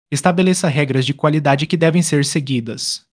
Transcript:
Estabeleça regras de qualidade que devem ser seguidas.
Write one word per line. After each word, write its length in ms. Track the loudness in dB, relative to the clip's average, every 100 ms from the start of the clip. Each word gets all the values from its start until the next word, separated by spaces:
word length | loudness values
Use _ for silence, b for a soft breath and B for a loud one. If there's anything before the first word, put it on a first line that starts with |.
| -8
Estabeleça 560 | -2 0 2 2 2 0
regras 360 | 0 0 0
de 80 | -2
qualidade 540 | 0 0 2 2 0 0
que 100 | 0
devem 260 | 2 2
ser 220 | 2 0
seguidas. 760 | 0 -2 -2 -4 -4 -8 -8 -10 _